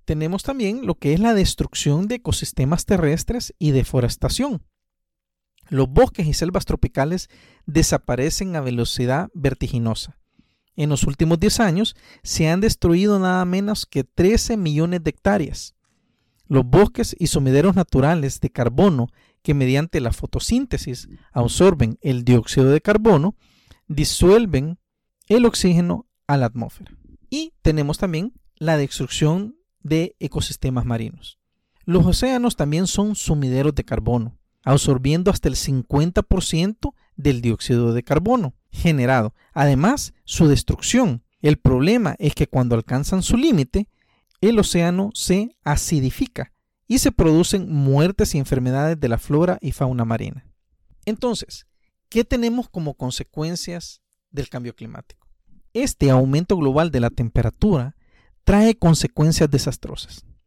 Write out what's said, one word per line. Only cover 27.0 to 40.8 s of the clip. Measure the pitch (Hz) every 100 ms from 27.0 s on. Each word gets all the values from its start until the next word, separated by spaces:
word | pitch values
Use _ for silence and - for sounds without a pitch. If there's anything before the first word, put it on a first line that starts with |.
| - - _
Y | 285 320 -
tenemos | 165 156 143 151
también | 196 160 220 - _
la | _ 156 190
destrucción | 139 - 131 - 151 175 214 302 _ _
de | 143 160 175 -
ecosistemas | 160 151 - - 135 127 117
marinos. | 117 110 - - - _ _ _ _
Los | - 180 160
océanos | - 254 254 240 -
también | 147 156 185
son | - 208 208
sumideros | - 151 131 127 147
de | 143
carbono, | - 113 110 120 113 - _ _
absorbiendo | 131 139 - 131 135 160 185
hasta | - 160
el | 127
cincuenta | - 135 - 143 165 208
por | 202 190
ciento | - 160 190 220 285 - _ -
del | 143 123
dióxido | 117 107 - 120 120
de | 117
carbono | - 147 196 254 147 - _
generado. | - 170 147 123 131 107 - _
Además, | - 143 135 185 285 - -
su | - - 160
destrucción. | 135 - -